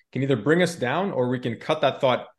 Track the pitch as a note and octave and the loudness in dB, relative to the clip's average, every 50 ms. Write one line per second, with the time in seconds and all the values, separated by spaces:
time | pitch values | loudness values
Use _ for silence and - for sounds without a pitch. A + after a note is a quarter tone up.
0 | _ _ - B2 C3+ C3+ - - G2+ C#3+ D#3+ F3+ F3+ F3 - - B2+ A#2+ C#3 E3+ | _ _ -6 -4 0 0 0 2 2 2 4 4 4 2 0 -2 -4 -2 -2 -2
1 | G3 G3 - C3 B2 B2 B2+ B2+ - B2+ A2+ - - - D#3+ D#3 D3 C3+ B2+ - | -2 -2 -2 -2 -2 -2 -2 -2 -4 -6 -6 -6 -4 -4 -2 0 2 0 2 2
2 | - C3 B2 - - - - | 2 2 2 0 -2 -8 -4